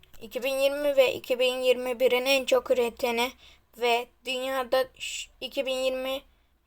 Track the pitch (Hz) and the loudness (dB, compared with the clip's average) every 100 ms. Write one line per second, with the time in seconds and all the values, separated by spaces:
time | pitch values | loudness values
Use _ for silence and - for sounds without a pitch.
0 | _ - 220 247 262 269 277 285 294 269 | _ -18 -10 -6 -4 0 0 2 0 4
1 | 254 - - 247 254 254 254 247 254 233 | 4 2 -4 0 0 2 2 2 0 2
2 | 254 247 262 269 247 254 247 254 233 - | 2 2 2 2 4 0 2 0 0 -2
3 | 240 233 254 - - - _ 220 240 233 | -2 0 -2 -6 -20 -20 _ -2 0 0
4 | 240 _ 247 254 262 269 247 262 254 - | -2 _ -8 -6 -2 -4 0 0 0 -6
5 | - - - - 254 277 269 262 262 262 | -10 -10 -12 -14 -8 -6 -4 -2 -2 -2
6 | 262 269 _ _ _ _ | -6 -8 _ _ _ _